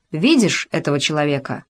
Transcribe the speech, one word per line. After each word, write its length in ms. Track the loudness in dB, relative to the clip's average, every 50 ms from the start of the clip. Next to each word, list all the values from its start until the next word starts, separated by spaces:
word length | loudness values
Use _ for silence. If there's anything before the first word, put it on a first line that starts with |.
| _ _
«Видишь 560 | -4 0 2 4 4 4 4 2 0 -2 -6 -6
этого 280 | -6 -4 -2 0 -2 0
человека?» 640 | -2 -2 -2 0 0 0 -2 -2 -4 -6 -10 -10 -12